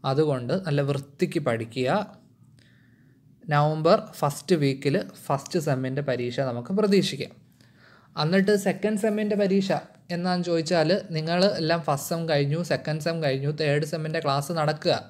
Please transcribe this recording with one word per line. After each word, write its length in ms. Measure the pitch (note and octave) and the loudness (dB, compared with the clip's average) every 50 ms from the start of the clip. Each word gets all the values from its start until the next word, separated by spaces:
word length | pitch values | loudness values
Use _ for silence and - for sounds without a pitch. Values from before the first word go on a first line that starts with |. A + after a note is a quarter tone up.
| - C#3 | 0 0
അതുകൊണ്ട് 440 | C3+ C#3+ D#3 D3+ C#3 B2+ A#2+ A#2+ D3+ F#3+ F#3+ | 2 2 2 2 0 -2 -2 -2 -4 -2 -2
നല്ല 140 | E3 C#3+ C#3+ C#3 C#3 | 0 0 0 0 0
വൃത്തിക്ക് 500 | C#3 C3+ - - - - F#3 - - E3+ D3 | -2 -4 -4 -10 -4 -4 -4 -2 -2 -2 -2
പഠിക്കുക. 420 | B2+ A#2 A2+ A2 A#2 - C3 B2 B2+ D#3+ G#3 G3+ - - - - - _ _ - - - - _ _ _ _ _ _ - _ - - - _ _ - - _ - E3+ D3+ | 0 -2 -2 -4 -6 -4 -4 0 0 0 0 -2 -6 -12 -20 -20 -20 _ _ -20 -20 -20 -20 _ _ _ _ _ _ -20 _ -20 -20 -20 _ _ -20 -20 _ -6 0 2
നവംബർ 440 | D3 D3 D3+ D#3 D#3 D#3 D#3+ G3 A3+ - - - - | 4 4 2 0 2 4 4 4 4 2 -6 -6 -2
ഫസ്റ്റ് 380 | - C#3+ C#3+ - - - F#3 D#3 C#3+ | -2 -2 -2 -4 0 0 2 2 4
വീക്കിൽ 320 | C#3 C3+ C3+ - C#3+ C#3 G3 G#3+ - - - - | 0 0 0 -2 0 0 0 -2 -4 -14 -20 -4
ഫസ്റ്റ് 360 | - C#3+ C3+ C#3 - - F3+ D3+ | -2 -2 -2 -2 -4 -4 -2 0
സെമ്മിൻ്റെ 360 | D#3 C3+ B2+ C3 C3 C3+ C#3+ D3 C#3+ | 0 -2 0 -2 -4 -4 -4 -2 -2
പരീക്ഷ 300 | B2+ A#2+ B2 A#2+ A#2+ - C#3 C3 | -2 -2 -2 -4 -2 -2 -2 -2
നമുക്ക് 200 | A#2+ A#2+ A#2+ - F#3+ G#3 | -4 -6 -6 -2 0 0
പ്രതീക്ഷിക്കാം. 540 | G#3+ G3+ G3+ G3 - - - C3+ - - - - - _ _ _ - _ _ - - - - - _ _ - - D3+ | 2 4 4 4 4 2 -4 -6 -10 -12 -12 -20 -20 _ _ _ -20 _ _ -20 -20 -20 -20 -20 _ _ -4 -2 0
എന്നിട്ട് 320 | D#3 F3+ G3 F#3+ G#3 G#3 G3+ G3+ | 2 4 4 4 4 2 2 2
സെക്കൻഡ് 340 | G3+ E3 - - G#3 A3 G3+ G#3+ | 0 -2 0 -2 -2 0 0 0
സെമ്മിൻ്റെ 340 | A3 G#3 G#3+ G#3+ G#3 G#3 G3+ G3+ | 0 0 0 0 0 2 2 2
പരീക്ഷ 280 | F#3+ F#3+ G3 F#3+ F#3+ E3+ - - - - - _ _ F3 | 4 2 2 2 2 -2 -2 -4 -10 -20 -20 _ _ -6
എന്നാന്ന് 320 | E3+ F3 F#3 F3+ F3+ F3 F3 | -4 -2 -2 0 0 0 0
ചോദിച്ചാൽ, 380 | E3+ E3 D#3+ D#3+ F3+ E3+ D#3 D#3 F#3 G#3 - - E3+ | 0 0 0 2 2 2 4 4 2 0 0 -4 -6
നിങ്ങൾ 220 | D#3 D#3 D#3+ E3+ F3+ F#3 G#3 - - | -6 -2 0 2 4 4 4 2 0
എല്ലാം 180 | E3 D#3 E3+ E3+ D3+ | 0 0 0 0 2
ഫസ്റ്റ് 240 | - D3 C#3 - - E3+ | -2 -2 -2 -2 -4 -4
സെം 100 | E3 E3 D#3+ | -4 0 0
കഴിഞ്ഞു, 280 | D#3 C#3+ C#3+ C#3+ D3 E3 F3 - D3 | 2 2 2 2 0 -2 0 -2 -2
സെക്കൻഡ് 300 | C3 - D3+ D3+ D#3+ D3+ | -2 -2 -4 -6 -2 -2
സെം 100 | E3+ E3 E3 D#3+ | -2 -2 0 0
കഴിഞ്ഞു, 260 | C#3 C3+ C3+ C#3 C#3+ D#3 D3+ | 0 0 0 -2 -2 -2 0
തേർഡ് 260 | D#3 D3 C#3+ D3 D#3 D3+ E3+ | 0 2 2 2 0 -2 -4
സെമ്മിൻ്റെ 260 | D#3+ D#3 D#3+ D#3 E3 D#3 | -6 -6 -4 -4 -2 0
ക്ലാസ് 260 | D3 C3+ C#3+ C#3+ - F3 E3 D3+ | 0 0 0 -2 -2 -2 0 0
നടക്കുക. 320 | D3+ D#3 D3+ - F3+ C3+ A2 - - | 0 0 0 0 0 0 0 -2 -12